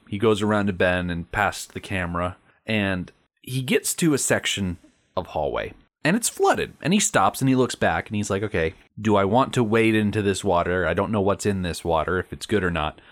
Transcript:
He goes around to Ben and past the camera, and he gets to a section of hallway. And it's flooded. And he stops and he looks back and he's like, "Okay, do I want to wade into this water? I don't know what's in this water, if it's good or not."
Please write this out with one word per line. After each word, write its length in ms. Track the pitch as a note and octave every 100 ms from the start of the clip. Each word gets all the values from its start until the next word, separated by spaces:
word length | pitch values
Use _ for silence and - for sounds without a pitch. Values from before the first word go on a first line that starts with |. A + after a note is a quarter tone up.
| -
He 80 | G2+
goes 240 | A2 G#2
around 240 | G#2+ G#2+ G2+
to 60 |
Ben 360 | F2+ F#2 F2+ F2
and 200 | E2+ E2+
past 420 | G#2+ F#2+ - -
the 60 | F#2+
camera, 580 | - F#2+ F2 F2 F2+ - _ _ -
and 460 | A2 G2 F2+ F2 - _ _
he 180 | - C3
gets 320 | B2+ A#3+ - -
to 180 | E3+ D3+
a 20 |
section 600 | - A2 - - F#2+ F2 _ _ _ -
of 120 | -
hallway. 460 | D#2+ C#2+ A1+ G#1+ - _ _
And 120 | D3 A3
it's 140 | -
flooded. 440 | - G4 - D2 -
And 120 | C#3+
he 60 | G#3
stops 420 | - B2+ G2 -
and 80 | C3+
he 60 | B2+
looks 200 | A#2+ -
back 320 | G2 E2 -
and 80 | G#2
he's 140 | G2+
like, 120 | G2
"Okay, 320 | G#2+ F2 D#2+ - _ -
do 180 | G#2+ G2+
I 80 | G2
want 280 | A#2 C3+
to 100 | B2+
wade 320 | A2 A2+ A2+ A2
into 260 | G#2 G#2+
this 220 | G2+ F#2
water? 440 | G2+ E2+ E2+ F2+ E2
I 60 |
don't 180 | F2 F#2+
know 100 | G#2+
what's 240 | G2 F#2+ G#2
in 160 | F#2+
this 220 | F2+ D#2
water, 360 | E2+ D#2+ D2+ F2+
if 120 | -
it's 140 | D2+ -
good 180 | G#2
or 80 | F#2
not." 300 | E2 D2+ - -